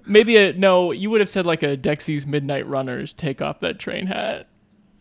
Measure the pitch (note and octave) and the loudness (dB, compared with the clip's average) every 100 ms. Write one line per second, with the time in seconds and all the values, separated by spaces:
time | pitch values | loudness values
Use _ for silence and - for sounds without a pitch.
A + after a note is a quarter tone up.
0 | - G#3 A3+ A3 G3 F3 F#3+ F3+ F3 D3+ | 2 4 6 6 4 4 4 4 2 -2
1 | G3+ A3 G3 G3 E3+ D#3+ D3 C#3 C#3+ D3+ | 0 0 2 0 0 0 -2 -2 -2 -4
2 | - D3 C#3 D3 C#3 C#3 A#2 C3+ C3 B2 | -4 -6 -2 -4 -2 -6 -4 -4 -4 -6
3 | - - D#3 C#3 D3 - F3+ F3 - - | -10 -8 -8 -6 -6 -6 -6 -6 -8 -6
4 | F#3+ G3 - - - _ _ _ _ _ | -6 -6 -6 -8 -12 _ _ _ _ _